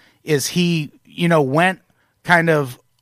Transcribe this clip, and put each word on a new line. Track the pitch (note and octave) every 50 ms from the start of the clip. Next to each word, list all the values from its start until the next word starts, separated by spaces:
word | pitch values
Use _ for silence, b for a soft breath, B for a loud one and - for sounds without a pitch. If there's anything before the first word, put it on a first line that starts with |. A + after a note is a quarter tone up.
| b b b b b
is | D#3 D3+ C3+ - -
he, | - F3 F3+ F3 E3+ D#3+ D3 C3 - _ _
you | _ - - F3 E3+
know, | E3+ D#3
went | C#3+ C3 C3+ D#3+ F3 F#3+ F3+ - _ _ _ _ _ _ _ _ -
kind | E3 F3 E3+ E3 E3
of | D#3 D3 C#3 B2 C3 - _ _ _ _